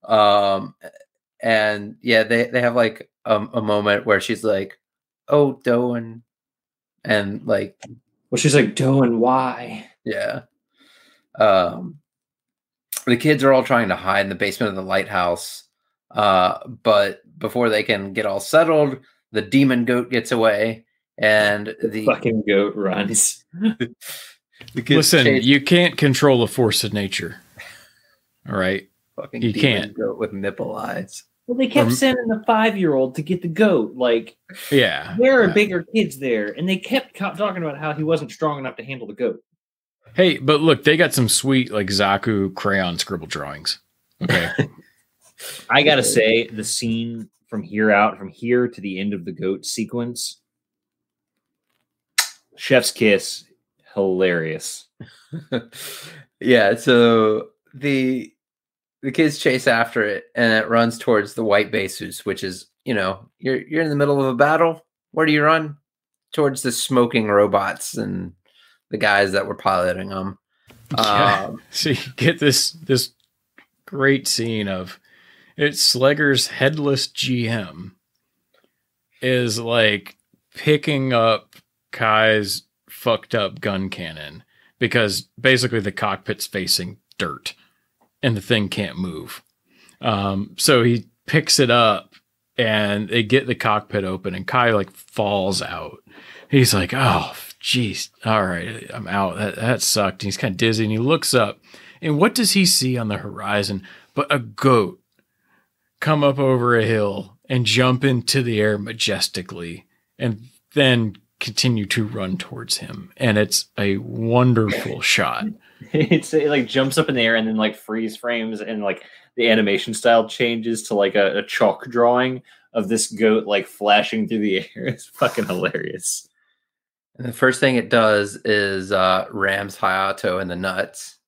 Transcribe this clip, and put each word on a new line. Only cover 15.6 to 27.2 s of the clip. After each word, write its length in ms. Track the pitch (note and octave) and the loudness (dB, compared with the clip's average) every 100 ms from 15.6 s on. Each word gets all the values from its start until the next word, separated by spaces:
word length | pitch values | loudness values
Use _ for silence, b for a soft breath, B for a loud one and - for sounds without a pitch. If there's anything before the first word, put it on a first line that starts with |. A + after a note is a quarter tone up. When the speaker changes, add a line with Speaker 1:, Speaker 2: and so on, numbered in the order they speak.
| _ _ _ _ _ | _ _ _ _ _
Speaker 1:
Uh, 480 | - G#2 F#2+ F2+ - - | 0 2 4 2 0 -10
but 520 | A#2 - G#2 G2+ F#2 _ - | -4 2 4 2 -4 _ -10
before 320 | A2 B2 A#2+ | -6 -2 0
they 140 | G#2+ | 0
can 300 | - G#2 G2 | 0 -2 -2
get 140 | G2 G#2 | -4 -4
all 120 | G2 | -4
settled, 600 | - D#3 E3 D#3 D3 C3 b b _ | 2 2 4 2 2 -2 b b _
the 100 | G#2+ | -6
demon 420 | G2+ C3+ C#3 B2+ | 0 4 4 2
goat 240 | A#2 B2 A#2+ | 0 0 0
gets 220 | B2 - | -4 -2
away, 540 | A#2+ A2 G#2 A2+ A2+ _ _ _ - | 2 2 2 -2 -4 _ _ _ 0
and 560 | G#2+ G#2+ G#2 G#2 G#2 - | 4 4 4 0 -4 -6
Speaker 2:
The 60 | A2+ | -4
Speaker 1:
the 180 | G#2+ A2 | -2 -2
Speaker 2:
fucking 380 | B2 A#2 A2 G#2 | 0 0 -2 2
goat 300 | G2 G2+ G#2 | 2 2 -2
runs. 680 | F#2+ F2+ G2+ A2+ - - _ E3+ | -4 -2 -2 0 -2 -4 _ -4
<laughs> 40 | A3 A3 A#2 A2+ B B B B _ _ - | -4 -2 -8 -10 B B B B _ _ -12
Speaker 1:
The 80 | - | -10
kids 140 | A#2 E3 D3+ | 2 4 6
Speaker 3:
Listen, 120 | E3 | 4
Speaker 1:
chase 200 | C3+ C3+ | 6 4
Speaker 3:
you 160 | A#2+ C#3+ | 4 4
can't 360 | C#3 F3 F3 - | 4 4 4 2
control 440 | D3 B2+ D3 C3 | 2 4 4 4
the 60 | A2+ | 2
force 360 | - A#2 G#2+ | 2 0 2
of 80 | G#2+ | -2
nature. 480 | G#2 G2 - | -4 -4 -6